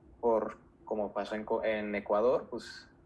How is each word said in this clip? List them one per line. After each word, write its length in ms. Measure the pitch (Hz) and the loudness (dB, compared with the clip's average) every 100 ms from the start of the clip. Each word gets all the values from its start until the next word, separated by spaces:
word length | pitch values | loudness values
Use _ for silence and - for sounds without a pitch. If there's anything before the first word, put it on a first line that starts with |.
| - - | -20 -2
por, 380 | 117 110 107 - - _ - | 2 2 0 -6 -18 _ -4
como 280 | 107 101 | -2 -2
pasó 220 | 104 98 107 | -4 -4 -6
en 80 | |
Co-, 200 | 107 110 | -2 0
en 320 | 110 107 104 101 | 0 0 -2 -4
Ecuador, 520 | 101 104 123 160 - | 2 4 4 2 -2
pues 380 | 117 - - - - | -10 -10 -16 -20 -20